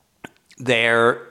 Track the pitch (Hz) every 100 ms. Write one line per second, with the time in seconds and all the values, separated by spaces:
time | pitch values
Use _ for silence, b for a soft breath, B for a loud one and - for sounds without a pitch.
0 | _ _ - _ _ - 127 120 117 117
1 | 117 135 -